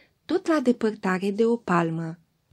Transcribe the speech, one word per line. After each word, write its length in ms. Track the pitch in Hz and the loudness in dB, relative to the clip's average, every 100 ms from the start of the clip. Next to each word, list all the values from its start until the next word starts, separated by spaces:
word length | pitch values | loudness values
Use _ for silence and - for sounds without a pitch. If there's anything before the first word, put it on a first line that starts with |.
| _ _ | _ _
tot 220 | - 349 359 | -4 -4 0
la 140 | 311 | 2
depărtare 720 | 247 240 226 214 190 185 196 | 2 0 -2 -2 -2 -2 -2
de 140 | 196 | 0
o 120 | 226 233 | 2 0
palmă. 640 | - 175 170 165 165 170 _ _ _ | 0 0 2 -2 -6 -10 _ _ _